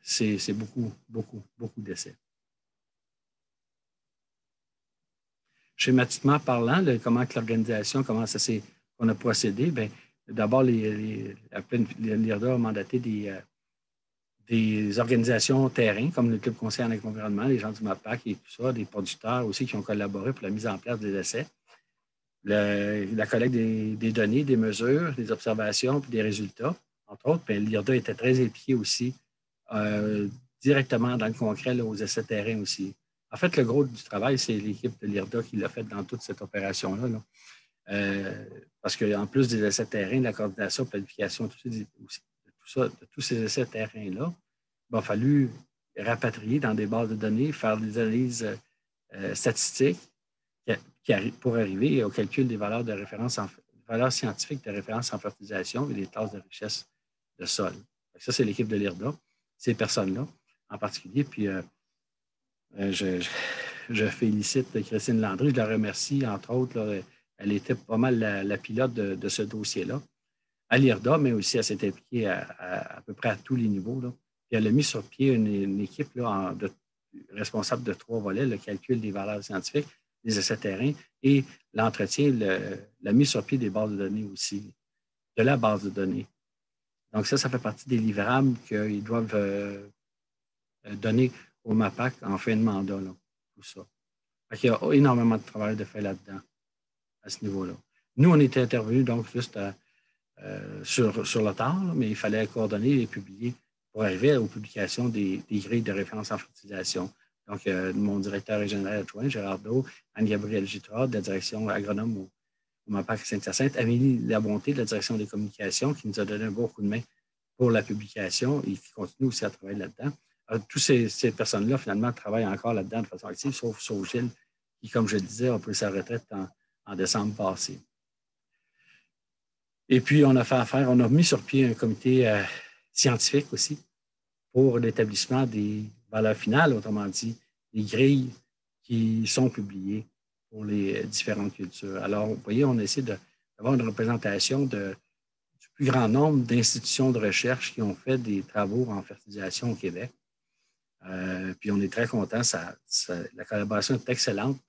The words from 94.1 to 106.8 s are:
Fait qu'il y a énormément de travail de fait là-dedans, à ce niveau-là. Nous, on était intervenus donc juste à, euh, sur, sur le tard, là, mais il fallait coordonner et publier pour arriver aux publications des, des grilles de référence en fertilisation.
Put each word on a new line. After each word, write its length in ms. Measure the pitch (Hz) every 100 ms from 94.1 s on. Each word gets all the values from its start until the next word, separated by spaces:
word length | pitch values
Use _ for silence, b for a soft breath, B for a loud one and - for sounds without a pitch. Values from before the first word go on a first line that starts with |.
| _ _ _ _
Fait 80 | 113
qu'il 120 | 123
y 40 |
a 200 | 113 -
énormément 440 | 143 139 120 117 110
de 60 |
travail 320 | - 107 107 107
de 80 |
fait 180 | 98 107
là-dedans, 380 | 101 95 - 95 - _ _ _ _ _ _ _
à 60 | 98
ce 140 | -
niveau-là. 300 | 107 98 92 - _ _ _ -
Nous, 120 | 165
on 100 | 156
était 220 | 135 127
intervenus 440 | 120 120 110 123 123
donc 260 | 117 110
juste 240 | 120 120 107
à, 180 | 98 98 _ _ _ _ _ -
euh, 420 | 101 101 101 101
sur, 420 | 98 - 110 107 104
sur 220 | 117 107
le 60 |
tard, 300 | 95 120 180
là, 100 | 185 160
mais 140 | 113
il 60 | 104
fallait 320 | 107 107 107
coordonner 540 | 117 110 104 120 139
et 60 | 113
publier 460 | - 98 98 120 127 _ _ _
pour 120 | 107
arriver 320 | 107 92 131 139
aux 100 | 104
publications 640 | 110 104 110 95 - 123
des, 340 | 110 98 95 -
des 100 | 104
grilles 220 | 95 117
de 100 | 107
référence 400 | 98 95 110 104
en 60 | 104
fertilisation. 760 | - _ 101 98